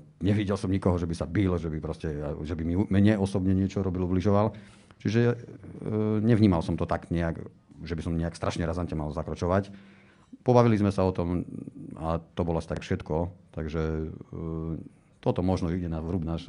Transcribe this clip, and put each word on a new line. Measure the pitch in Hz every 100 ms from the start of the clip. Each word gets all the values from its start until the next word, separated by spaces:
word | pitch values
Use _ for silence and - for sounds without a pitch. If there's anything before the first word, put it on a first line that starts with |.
| - _
nevidel | 92 104 95 98
som | 90
nikoho, | 95 95 87
že | 85
by |
sa | 82 76
bil, | 87 95 87
že | 82
by | 78
proste, | 78 80 82 73 73 -
že | 76
by | 82 82
mi, | 90
mne | 107 98 104 107
osobne | 95 101 92
niečo | 95 95 101
robil, | 95 90
ubližoval. | 90 92 98 101 107 - - - - -
Čiže, | - 113
e, | 120 120 - - - - 92 107 107 107
nevnímal | 110 110 107 85
som | 80
to | 82
tak | 85 85 -
nejak, | 85 82 80 - - _ - 80
že |
by | 82
som | 80 82
nejak | 82
strašne | - 92 85 85
razantne | 85 87 80
mal | 76
zakročovať. | 73 76 78 87 95 98 - - - - _ _ -
Pobavili | - 123 120 104
sme | 101
sa | 98 95
o |
tom | 92 87 90 - - - - - -
a | 80 85 82
to | -
bolo | 85 82
asi | -
tak | 78
všetko. | - 92 - 78 87 - -
Takže, | - 78 80
e, | 80 78 78 - - 87 82 80 80 78 - - _ _
toto | - 104
možno | 90 92 87
ide | 90 85
na | 80
vrúb | 82 90
nás, | 82 82